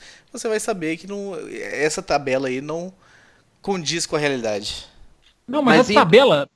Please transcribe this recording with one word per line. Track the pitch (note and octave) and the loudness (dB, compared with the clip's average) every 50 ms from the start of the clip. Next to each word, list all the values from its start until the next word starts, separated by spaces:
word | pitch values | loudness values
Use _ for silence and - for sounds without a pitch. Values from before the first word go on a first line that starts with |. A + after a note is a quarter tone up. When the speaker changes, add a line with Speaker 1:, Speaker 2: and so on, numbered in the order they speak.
| - - - - _ _ | -20 -20 -20 -20 _ _
Speaker 1:
você | - A#3+ - A3+ | -14 -10 -6 -4
vai | G#3+ G#3+ | -4 -4
saber | - A#3+ G#3 F3+ D#3 D#3+ D#3+ | -4 -4 -6 -4 -6 -6 -6
que | - F#3+ | -8 -10
não, | F#3+ G3+ G3+ G3+ G3 F3+ - G#2+ G#2 | -12 -12 -10 -10 -10 -12 -12 -12 -12
essa | G#2 G#2+ G2 G2+ - B2+ D3 D#3 - - | -12 -12 -10 -10 -4 -2 -2 -2 -2 -4
tabela | - - C3+ C#3+ C3+ C3+ B2+ C3+ C#3 B2+ | -2 -2 -2 -2 0 0 -2 -2 -2 -2
aí | B2+ C3 | -4 -6
não | C#3+ D3+ D#3+ E3+ F3+ F#3 - _ _ _ - _ _ _ _ _ _ _ _ _ | -6 -8 -8 -8 -8 -12 -14 _ _ _ -20 _ _ _ _ _ _ _ _ _
condiz | - G3 G3 F3+ D3+ C#3 D#3+ E3+ - | -6 -4 -4 -4 -4 -4 -4 -4 -4
com | - E3 | -2 -2
a | D3+ | 0
realidade. | D3 C#3+ C3+ B2 A2+ A2 G#2 G2+ G#2 - - - - - _ - - - _ _ _ _ _ _ _ | 0 0 -2 -2 -2 -4 -4 -4 -6 -8 -10 -12 -16 -20 _ -20 -20 -20 _ _ _ _ _ _ _
Speaker 2:
Não, | - B3+ D4+ | -4 -2 0
mas | C#4 A#3+ - - | 4 6 6 6
Speaker 3:
Mas | B3 F#3+ | 4 4
Speaker 2:
a | |
Speaker 3:
e | G#3+ | 4
Speaker 2:
tabela, | C#4+ A3+ D#3+ G3+ B3+ C#4 A3+ D#3+ C#3+ C#3+ - _ | 4 6 8 8 8 8 8 4 2 0 -4 _